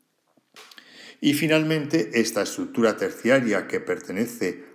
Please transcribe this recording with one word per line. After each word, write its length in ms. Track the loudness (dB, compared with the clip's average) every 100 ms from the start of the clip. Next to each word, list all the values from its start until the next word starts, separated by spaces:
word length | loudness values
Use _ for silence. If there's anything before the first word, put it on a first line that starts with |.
| _ _ _ _ _ -20 -20 -20 -20 -20 -20 -2
Y 140 | 0
finalmente, 840 | 2 2 2 2 0 0 0 2 0
esta 220 | 0 0
estructura 540 | -2 -4 -6 2 2 2
terciaria 680 | -4 -2 2 2 4 0 -2
que 140 | -6
pertenece 840 | -4 -6 -4 -4 -4 -2 -4 -4 -12